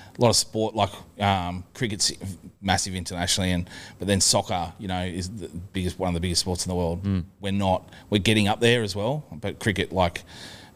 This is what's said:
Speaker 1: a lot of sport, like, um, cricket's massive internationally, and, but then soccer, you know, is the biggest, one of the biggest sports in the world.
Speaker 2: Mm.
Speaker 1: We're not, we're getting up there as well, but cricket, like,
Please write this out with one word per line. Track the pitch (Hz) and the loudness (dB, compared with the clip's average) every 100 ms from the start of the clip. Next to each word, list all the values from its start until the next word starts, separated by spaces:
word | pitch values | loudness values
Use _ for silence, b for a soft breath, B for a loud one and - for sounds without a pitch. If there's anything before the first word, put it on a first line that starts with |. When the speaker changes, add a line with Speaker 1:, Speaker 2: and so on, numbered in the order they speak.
| B - | B 2
Speaker 1:
a | |
lot | 117 | 4
of | 101 | 4
sport, | - 110 110 107 | 0 -2 -2 2
like, | 101 - - - | 0 -2 -16 -2
um, | 101 98 87 90 92 | 2 2 0 -6 -10
cricket's | - 120 98 - - 95 90 90 - | -6 -4 0 -2 -2 -10 -12 -16 -6
massive | 98 92 - | 0 0 0
internationally, | 92 85 87 87 - 90 | -6 -6 -4 0 2 2
and, | 90 87 B B - | 0 -2 B B -6
but | 90 | 2
then | 98 | 4
soccer, | - 110 - 92 82 - | 4 2 2 -2 -4 -8
you | 98 | -6
know, | 90 | -4
is | 92 87 90 | -4 -4 -8
the | 107 87 85 92 | -8 -10 -12 -8
biggest, | 95 90 - | -4 -4 -2
one | 92 | -2
of | |
the | 87 | 0
biggest | 90 87 | 0 -2
sports | - 87 - | -2 -2 -2
in | |
the | 90 | -2
world. | 85 87 | -2 -2
Speaker 2:
Mm. | 98 95 85 - | -2 -2 -4 -8
Speaker 1:
We're | 98 | -4
not, | 98 98 92 - B - | 0 2 0 -2 B 0
we're | 104 | 2
getting | 95 107 101 | 6 6 4
up | 107 | 4
there | 117 120 | 6 4
as | 107 | 2
well, | 101 107 151 - | -2 -2 -4 -6
but | 78 101 78 | -8 -8 -4
cricket, | 113 95 - | 0 0 0
like, | 92 87 - B B B B B | 2 2 0 B B B B B